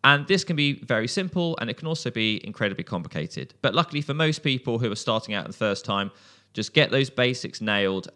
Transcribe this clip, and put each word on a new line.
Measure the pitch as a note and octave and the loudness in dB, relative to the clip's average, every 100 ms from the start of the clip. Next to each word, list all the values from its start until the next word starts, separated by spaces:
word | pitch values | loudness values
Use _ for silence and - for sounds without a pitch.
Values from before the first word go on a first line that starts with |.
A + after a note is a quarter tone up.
And | C3+ C#3+ D3 | 8 6 4
this | F#3+ | 0
can | - D#3 | 2 2
be | C#3+ C#3 | 2 0
very | - A2+ A#2 | 0 0 2
simple, | - F#3 F3+ E3+ E3 | -2 -2 -2 -2 -2
and | A#2 | -6
it | B2 | -4
can | D#3+ | -4
also | D#3+ C3 | -4 -4
be | A2+ A2 A2 | 0 0 0
incredibly | G2+ - G#2 F#2+ | -6 -2 -2 -2
complicated. | - F#2 D2+ D#2+ D#2 - C2+ - | -6 -6 -6 -6 -6 -8 -12 -4
But | C3+ | 0
luckily | C#3 E3 D3 | 0 0 -4
for | D3 | -4
most | D3 D#3 D3+ | 0 0 2
people | D3 C3 B2+ A#2 | -2 -2 -2 0
who | A#2+ | 0
are | G#2 | -2
starting | - A2 - | 0 -2 0
out | G#2 D#2+ | -6 -6
the | |
first | - G#2+ G2 | -2 0 0
time, | - G2+ G2+ - - - _ | -2 -2 -2 -8 -20 -20 _
just | - G#2+ | -8 2
get | D#3 D3 | 4 4
those | C3 C3 | 2 0
basics | - B2 B2+ - - | 2 0 0 -8 -6
nailed, | G#2+ G2+ G2 F#2+ F#2 | 0 2 2 0 -6